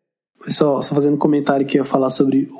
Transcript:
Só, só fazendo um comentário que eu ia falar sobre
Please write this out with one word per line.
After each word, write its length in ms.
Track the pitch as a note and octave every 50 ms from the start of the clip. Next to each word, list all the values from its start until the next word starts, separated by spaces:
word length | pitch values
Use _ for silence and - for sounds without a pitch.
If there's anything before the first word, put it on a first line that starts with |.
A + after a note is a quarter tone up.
| _ _ _ _ _ _ _ _ - -
Só, 340 | - - D#3 D3 C#3 C3
só 140 | - - C#3+
fazendo 180 | D3 C#3+ D3 D3
um 60 | C#3+
comentário 460 | - D#3 D3 C#3+ C#3+ - C#3 C#3 C#3
que 120 | C#3 - C#3+
eu 40 |
ia 40 | C3
falar 240 | - - C3+ C3 C3
sobre 400 | C3+ - C#3+ C3+ C3+ C3+ - - -